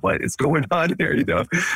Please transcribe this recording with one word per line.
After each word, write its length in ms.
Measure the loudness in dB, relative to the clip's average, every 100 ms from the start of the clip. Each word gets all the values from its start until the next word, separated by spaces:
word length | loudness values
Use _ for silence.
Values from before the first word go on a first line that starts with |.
what 200 | -2 0
is 140 | -2 -2
going 300 | 2 2 2
on 240 | 0 0 0
here?" 120 | 0 0
You 80 |
know? 200 | 2 0 0 -2 -2